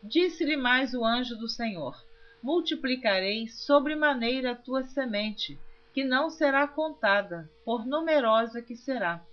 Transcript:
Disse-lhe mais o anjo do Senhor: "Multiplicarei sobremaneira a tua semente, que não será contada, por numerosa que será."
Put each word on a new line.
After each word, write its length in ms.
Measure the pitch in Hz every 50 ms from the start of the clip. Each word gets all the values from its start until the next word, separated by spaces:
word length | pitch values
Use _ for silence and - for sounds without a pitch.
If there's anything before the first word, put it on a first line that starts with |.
| -
Disse-lhe 540 | 208 226 311 359 370 - - 339 277 311 285
mais 360 | 254 247 247 254 269 262 247
o 120 | 247 226
anjo 320 | 226 233 247 254 247 240 214
do 100 | 226 226
Senhor: 480 | - - 240 226 202 170 143 127 - - - - - - - - - - -
"Multiplicarei 1040 | 240 311 349 330 - 311 - - 254 254 254 254 220 196 190 185 196 208 226 226 226
sobremaneira 1040 | - - - - 285 285 269 294 311 311 302 294 277 247 226 233 254 262 254 247
a 40 | 240
tua 280 | 240 - - 254 262 262
semente, 760 | 262 - 285 262 247 214 202 208 214 208 - - - 139 135 - - - - - _ _
que 100 | 269 269
não 260 | 262 254 262 302 320
será 380 | 311 - 320 277 269 277 294 285
contada, 840 | 285 - 311 311 294 - - 208 196 202 196 180 175 170 160 156 _ _ -
por 220 | 233 226 240 220
numerosa 760 | 247 277 311 330 330 311 294 254 226 220 226 233 233 226 233
que 140 | 233 _ 247
será." 480 | 233 - - 262 240 196 175 170 170 - -